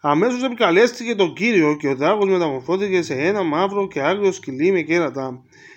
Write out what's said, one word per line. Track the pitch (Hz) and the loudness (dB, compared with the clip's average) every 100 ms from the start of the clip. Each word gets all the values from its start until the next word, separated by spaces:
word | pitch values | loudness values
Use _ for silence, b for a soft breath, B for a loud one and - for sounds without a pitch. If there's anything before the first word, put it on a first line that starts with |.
Αμέσως | 147 147 226 247 | 2 2 2 0
επικαλέστηκε | 262 240 208 170 240 - 233 214 | -4 0 2 4 4 0 -6 0
τον | 175 | 0
Κύριο | 131 220 208 151 151 | 0 2 4 2 2
και | 147 | -2
ο | 131 | 0
δράκος | 151 208 196 | 0 2 2
μεταμορφώθηκε | 185 165 131 127 190 202 185 | 2 0 -4 -2 -2 0 -2
σε | 160 | -2
ένα | 135 156 208 | -2 -2 0
μαύρο | 175 151 190 202 196 | -2 0 0 -2 -4
και | 147 | -2
άγριο | 139 196 196 | -2 0 0
σκυλί | 185 - 131 170 | -2 -10 -2 0
με | 190 | 0
κέρατα. | 156 170 156 127 131 127 _ B B | 0 -2 -2 -4 -8 -10 _ B B